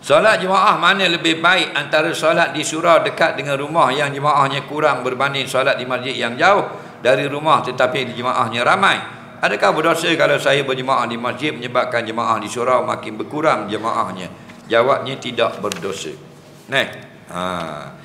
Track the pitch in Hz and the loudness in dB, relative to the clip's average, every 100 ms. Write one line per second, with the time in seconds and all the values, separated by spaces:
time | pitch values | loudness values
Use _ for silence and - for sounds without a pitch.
0 | - 143 202 202 185 190 202 165 170 196 | 4 4 6 2 2 2 4 4 2 2
1 | 185 170 160 160 165 185 151 143 143 156 | 2 2 0 2 4 4 2 -4 0 0
2 | 165 147 156 170 160 135 143 156 170 160 | 2 0 0 2 0 0 -6 -2 4 4
3 | 143 139 160 - 139 139 147 165 143 135 | 4 0 0 0 -4 -4 -2 2 2 2
4 | 143 139 143 143 135 139 139 147 151 139 | -2 -2 0 2 2 0 -6 0 2 2
5 | 127 127 143 139 131 127 135 127 123 127 | -2 -2 -2 -2 -2 0 2 0 -2 -4
6 | 135 113 120 120 170 202 - - - - | -4 -4 -4 2 4 4 0 -8 -16 -2
7 | 117 139 143 143 156 139 117 120 127 131 | 2 2 0 -2 2 2 2 0 0 2
8 | 123 117 123 123 120 113 123 185 190 123 | -4 -4 -2 0 -2 0 2 4 2 0
9 | - - - - 175 202 202 160 156 160 | -4 -14 -18 -4 -2 2 2 2 2 0
10 | 170 160 143 143 143 139 135 131 127 131 | 0 2 2 2 2 2 0 -4 0 -2
11 | 117 117 120 117 151 120 123 123 113 120 | -2 -4 -6 -4 -6 -6 -4 -2 0 -2
12 | 110 117 113 113 104 120 120 127 110 110 | -4 -4 0 -2 -2 -4 0 2 0 -4
13 | - 107 110 147 156 120 104 104 110 113 | -6 -10 -8 -2 0 0 -2 -4 -4 -2
14 | 101 95 87 - - - - 113 123 131 | -4 -6 -12 -14 -20 -20 -2 2 2 2
15 | 120 135 123 117 110 - 101 92 92 - | -2 -8 -8 -2 -2 -2 -8 -6 -8 -8
16 | 78 71 - - - - - 135 113 - | -10 -12 -18 -20 -20 -20 -6 -4 -4 -6
17 | - - - 87 90 90 82 76 71 92 | -18 -20 -12 -6 -6 -6 -8 -10 -14 -18